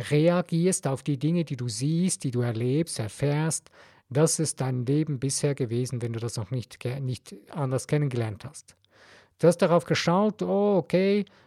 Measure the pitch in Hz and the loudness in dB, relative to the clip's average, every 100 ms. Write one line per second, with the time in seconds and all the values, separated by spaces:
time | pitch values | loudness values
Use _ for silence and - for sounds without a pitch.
0 | - 147 165 175 170 165 180 180 139 135 | 0 4 4 4 0 2 2 2 -2 -2
1 | - 139 151 175 160 127 120 107 143 165 | -2 0 0 0 -2 -4 -6 -2 0 2
2 | 180 - 139 120 120 110 123 143 165 - | 0 0 -2 0 0 0 0 0 -2 -4
3 | 107 - 143 147 160 - - - - - | -8 -2 0 0 0 -4 -8 -20 -20 -20
4 | _ 135 156 - 151 - 131 127 120 147 | _ 2 2 2 -2 -2 -2 -2 0 0
5 | 156 131 135 - 147 139 120 117 127 123 | 0 -2 -2 0 -2 0 -2 -2 -2 -4
6 | 117 113 117 - 104 127 - - 123 139 | -4 -4 -6 -6 -6 -6 -8 -10 -8 -6
7 | 127 127 - 196 - 165 135 131 - 151 | -6 -6 -10 -20 -12 -4 -2 -2 0 0
8 | 143 123 110 101 - - - _ _ _ | 2 0 -4 -6 -14 -16 -20 _ _ _
9 | - - _ _ 165 170 175 170 - 175 | -20 -20 _ _ 4 4 4 2 2 0
10 | - 185 214 - 180 196 208 190 147 175 | 2 2 0 -2 -2 2 2 2 2 2
11 | 196 202 196 - | 2 0 -2 -12